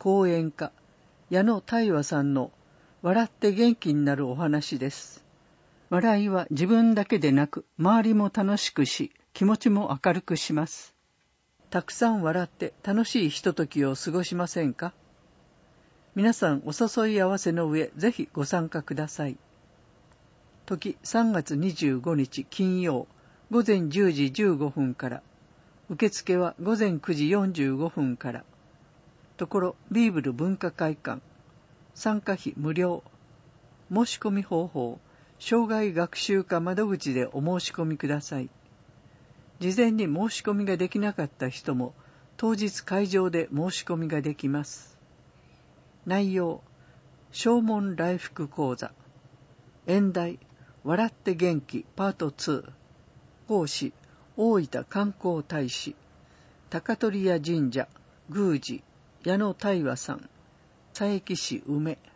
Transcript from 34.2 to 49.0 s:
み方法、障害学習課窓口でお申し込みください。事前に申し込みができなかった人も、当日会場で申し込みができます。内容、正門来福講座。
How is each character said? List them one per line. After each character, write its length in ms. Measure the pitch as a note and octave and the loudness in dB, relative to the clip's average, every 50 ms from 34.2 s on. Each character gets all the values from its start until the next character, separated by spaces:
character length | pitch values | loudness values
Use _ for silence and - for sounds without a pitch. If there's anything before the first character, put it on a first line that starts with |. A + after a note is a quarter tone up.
| - G#3+ | -4 -2
み 120 | G3 G3+ G3 | -2 -2 -2
方 240 | - F#3 E3 E3+ F3 | -2 -2 -2 -2 -2
法、 300 | - D#3 B2 A#2 A#2 - - _ _ _ - - _ - | -4 -6 -6 -6 -6 -10 -16 _ _ _ -20 -20 _ -16
障 300 | - - A#3 A#3 A#3 G#3+ | -4 0 2 2 2 2
害 240 | A3 A3 G#3+ G#3 E3+ | 0 0 0 0 0
学 240 | D#3+ F3 E3+ - | 0 -2 -2 -4
習 280 | - - - G3+ G3 F3+ | -6 -2 0 0 0 0
課 160 | - - E3+ | 0 0 -2
窓 280 | E3 F3+ F#3 F3+ G#3+ G#3+ | 0 0 0 0 0 0
口 240 | G3 D#3+ - D3 C3 | -2 -2 -2 -2 0
で 140 | B2+ B2 | 0 -2
お 160 | - - - C#3 | -2 -2 -2 -2
申 200 | D#3+ F3+ F3+ - | 0 0 -2 -2
し 100 | - - | -4 -6
込 120 | - E3 | -4 -4
み 140 | D#3+ D#3+ - | -4 -2 -2
く 100 | - C#3 | -2 -2
だ 140 | C#3+ D3 C#3+ | -2 -4 -4
さ 180 | - - C#3 | -6 -8 -8
い。 80 | B2+ C3 - _ _ _ - - _ - - - - - - - - - - - - - - - | -8 -8 -12 _ _ _ -20 -20 _ -20 -20 -20 -20 -20 -20 -20 -20 -20 -20 -20 -20 -20 -12 -6
事 160 | F3 F3+ F#3 | -4 0 2
前 140 | G#3+ A#3+ A#3 | 4 4 4
に 140 | A3 A3 G#3+ | 4 2 0
申 260 | E3+ D3 E3 G3+ A3+ | 0 0 0 0 -2
し 100 | - - | -4 -4
込 140 | - - G#3 | -4 -2 -2
み 100 | G3+ G3+ | 0 0
が 140 | G3 F#3+ E3 | 0 0 0
で 100 | F#3 F#3 | -2 -2
き 100 | - G#3 | -2 -2
な 140 | G3+ G#3 G3 | -2 -2 -2
か 120 | - D#3+ | -2 -4
っ 40 | C#3+ | -6
た 220 | - - C3 B2+ | -6 -6 -6 -6
人 240 | B2+ - - - C#3+ | -6 -6 -4 -4 -2
も、 180 | B2 B2+ B2 - - - - - - - - _ - | -2 -2 -4 -8 -12 -20 -20 -20 -20 -20 -20 _ -4
当 160 | - A3+ A3+ | -2 0 0
日 260 | G3+ G#3+ G#3 F#3+ - | 0 0 -2 -4 -6
会 260 | - - F#3+ F#3+ G#3 | -6 -4 -2 0 0
場 220 | F#3+ F3+ F#3+ F#3 F#3 | 2 2 2 2 2
で 220 | E3+ E3+ E3 - C#3 | 0 0 -2 -2 -2
申 160 | C#3+ D#3+ F#3 | -2 -2 -2
し 140 | F3+ - - | -4 -6 -6
込 120 | - F3 | -6 -4
み 120 | E3 E3 D#3 | -4 -2 -2
が 140 | D#3+ D3+ C#3+ | -2 -2 -2
で 120 | D3+ D3 | -4 -4
き 140 | - - C#3 | -4 -2 -2
ま 160 | C#3 D3 D3 | -2 -2 -4
す。 320 | - - - - - - _ _ _ _ - _ _ _ _ _ _ - _ _ _ _ _ _ _ _ _ _ | -6 -10 -16 -20 -20 -20 _ _ _ _ -20 _ _ _ _ _ _ -20 _ _ _ _ _ _ _ _ _ _
内 300 | F3 F3+ G3 G3+ G3 F#3+ | -2 0 0 0 0 0
容、 280 | F#3 F3+ E3+ D3+ - - - _ _ - - - - - _ - _ _ - - | 0 -2 -2 -4 -6 -10 -18 _ _ -20 -20 -20 -20 -20 _ -20 _ _ -18 -10
正 280 | - - A3+ A#3 A#3+ A3+ | -2 2 2 4 4 4
門 340 | A3 A3 G#3 G3+ G3 F3+ | 2 0 0 0 -2 -2
来 200 | D#3+ E3 F3 F3+ | -2 0 0 -2
福 300 | F3 - - - - D#3+ | -2 -4 -8 -10 -8 -8
講 300 | C#3+ - - D3+ C3 B2 | -8 -4 -2 -2 -2 -2
座。 160 | A#2+ - - - - | -4 -8 -10 -12 -16